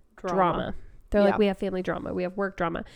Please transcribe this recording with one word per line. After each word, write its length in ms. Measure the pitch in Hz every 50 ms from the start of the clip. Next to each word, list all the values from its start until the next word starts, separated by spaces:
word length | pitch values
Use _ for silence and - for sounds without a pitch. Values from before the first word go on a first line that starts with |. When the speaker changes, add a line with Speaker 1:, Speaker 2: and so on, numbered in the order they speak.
| - _ _ -
Speaker 1:
Drama. 180 | - 185 175
Speaker 2:
drama. 400 | 190 180 170 156 - 120 - - - - - - - - -
They're 120 | - 208
like, 120 | 202 196 196
Speaker 1:
Yeah. 40 | -
Speaker 2:
"We 80 | 208 202
have 100 | 190 -
family 240 | 214 190 185 185
drama. 320 | 180 180 165 - - - 185
We 80 | 185 180
have 140 | 175 185 196
work 180 | 196 190 190 -
drama." 260 | 175 165 170 - - - -